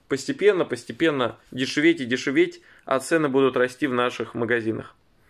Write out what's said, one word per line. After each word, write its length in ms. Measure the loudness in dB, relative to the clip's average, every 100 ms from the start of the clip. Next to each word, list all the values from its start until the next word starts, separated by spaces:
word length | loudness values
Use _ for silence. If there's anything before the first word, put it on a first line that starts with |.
| -6
постепенно, 560 | -6 -4 2 2 4
постепенно 760 | -2 -4 -8 -2 0 2 -2 -4 _
дешеветь 480 | -6 -4 2 2 2
и 60 | -2
дешеветь, 560 | -2 0 0 0 -2 _ -18 -4
а 120 | -2
цены 300 | 0 0 2
будут 280 | 2 2 2
расти 280 | -2 0 -2
в 60 |
наших 420 | 0 -2 -4 -8
магазинах. 640 | -4 0 0 0 -6 -8 _ _ _